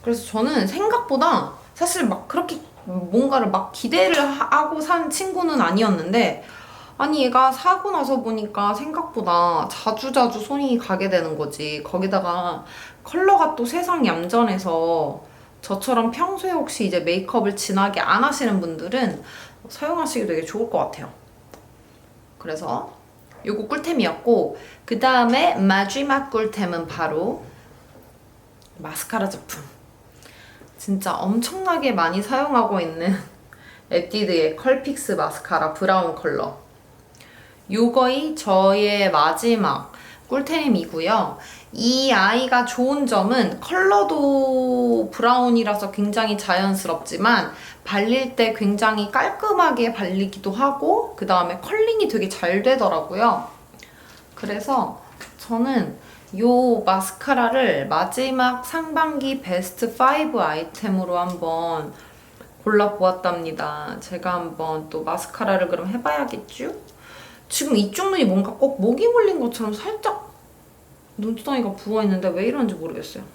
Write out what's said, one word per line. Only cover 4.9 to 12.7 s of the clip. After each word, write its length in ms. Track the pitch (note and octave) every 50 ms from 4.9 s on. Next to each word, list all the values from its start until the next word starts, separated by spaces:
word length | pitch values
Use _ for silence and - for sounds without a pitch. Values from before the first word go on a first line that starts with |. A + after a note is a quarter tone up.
| F4+ E4+ E4 D4+
친구는 500 | - - F#4+ F#4+ - F4+ F4 E4 D4+ C4
아니었는데, 840 | F#3 E3 F3+ G#3 A3+ G#3+ F#3+ E3 D#3+ F3 G3 A#3+ G#3+ E3 - - - - - - - - - - - - - -
아니 260 | C#4 D4 D#4 D4+ C4
얘가 260 | B3 A#3+ B3+ C4 C4
사고 400 | B3+ - - F4+ F#4+ F#4 F#4+ G4+
나서 320 | F#4+ D#4+ C#4 C4 C4+ B3
보니까 500 | - A3+ A3+ A3 G#3 G#3 - G3+ G3+ G#3 G#3+
생각보다 920 | - C#4+ D#4 D#4 E4+ E4 - - A#3 F#3+ F3+ F3 F3 F3 F3 E3+ D#3 - F#3+
자주자주 720 | - - - A#3 A3 - C4+ C4+ C4 C#4 B3 A#3 - G#3
손이 400 | - - C#4 C#4+ C#4 C4 A#3+ A#3
가게 320 | - - F#3+ F3+ G3 F#3+
되는 260 | F#3 F3 E3 D#3+ D#3
거지. 460 | D3+ D3+ C#3+ C#3+ - D3+ D3+ D3+ D3
거기다가 840 | C#3+ - - F3+ F#3+ F#3+ G3 F#3+ F#3+ F3 E3+ F3+ F3+ F3 D#3+ - - -